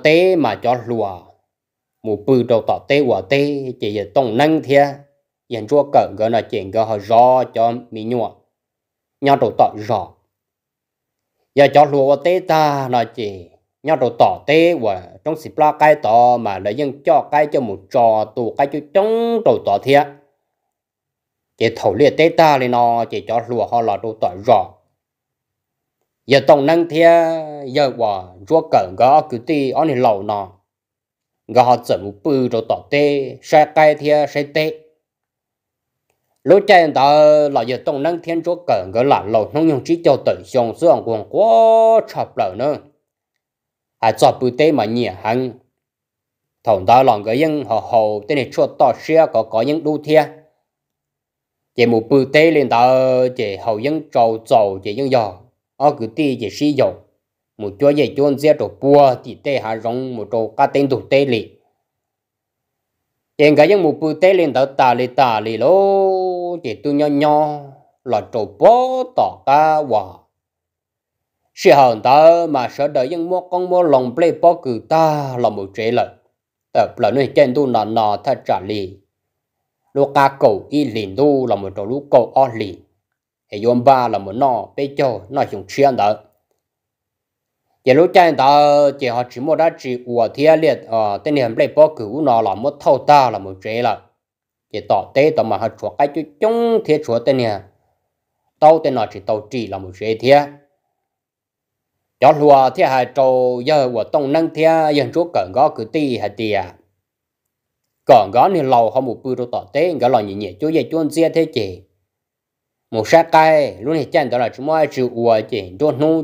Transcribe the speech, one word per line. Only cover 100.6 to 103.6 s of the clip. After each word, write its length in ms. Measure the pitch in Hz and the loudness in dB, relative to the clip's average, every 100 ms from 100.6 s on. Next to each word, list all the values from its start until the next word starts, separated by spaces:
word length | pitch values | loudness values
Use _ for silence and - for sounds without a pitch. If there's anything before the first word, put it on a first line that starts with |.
| _ _ _ _ _ _ _ _ _ _ _ _ _ _ _ _ | _ _ _ _ _ _ _ _ _ _ _ _ _ _ _ _
Cho 120 | 131 | 2
lùa 380 | 151 147 139 131 123 | 4 6 6 4 2
thia 100 | 165 | 0
hai 200 | 131 127 | 0 -2
trâu 560 | 139 131 127 127 123 | 0 2 2 0 -2